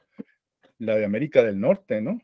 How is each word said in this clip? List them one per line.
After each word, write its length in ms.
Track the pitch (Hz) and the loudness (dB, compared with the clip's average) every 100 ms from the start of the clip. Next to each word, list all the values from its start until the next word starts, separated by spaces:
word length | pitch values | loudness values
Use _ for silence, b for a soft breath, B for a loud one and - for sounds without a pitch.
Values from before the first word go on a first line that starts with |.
| _ B B B _ _ _ - | _ B B B _ _ _ -12
la 180 | 110 107 | -2 -2
de 80 | |
América 380 | 104 107 147 135 | 0 -2 0 4
del 160 | 113 98 | 4 2
Norte, 420 | 123 196 - 107 | 0 -2 -2 -4
¿no? 200 | 117 226 | -4 -8